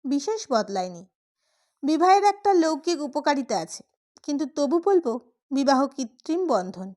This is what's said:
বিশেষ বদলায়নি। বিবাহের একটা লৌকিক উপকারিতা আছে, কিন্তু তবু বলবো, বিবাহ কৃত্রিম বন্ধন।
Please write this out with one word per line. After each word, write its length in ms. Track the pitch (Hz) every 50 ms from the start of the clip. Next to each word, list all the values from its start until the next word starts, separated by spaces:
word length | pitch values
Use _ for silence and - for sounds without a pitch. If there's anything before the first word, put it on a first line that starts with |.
| _
বিশেষ 420 | 269 285 285 277 415 440 427 - -
বদলায়নি। 560 | 262 220 196 190 196 190 185 185 175 170 175 _ _ _ _ _ _ _ _ _ _ _ _ _ _ _
বিবাহের 420 | - 269 311 294 339 370 381 403 392
একটা 280 | 415 403 403 403 403
লৌকিক 480 | 392 349 320 320 320 277 311 349 349 285
উপকারিতা 580 | 294 277 269 294 285 311 285 277 247 - 220 180
আছে, 240 | 165 - - - - _ _ _ _ _ _ -
কিন্তু 240 | _ - 294 277 311
তবু 320 | 254 _ 294 285 254 311 339
বলবো, 420 | 339 403 392 359 339 240 226 247 _ _ _ _ _ _
বিবাহ 380 | 277 269 277 269 277 262 277 269
কৃত্রিম 580 | 269 - 262 220 _ _ _ - 320 359 370
বন্ধন। 480 | 330 254 196 180 185 - 180 185 196 190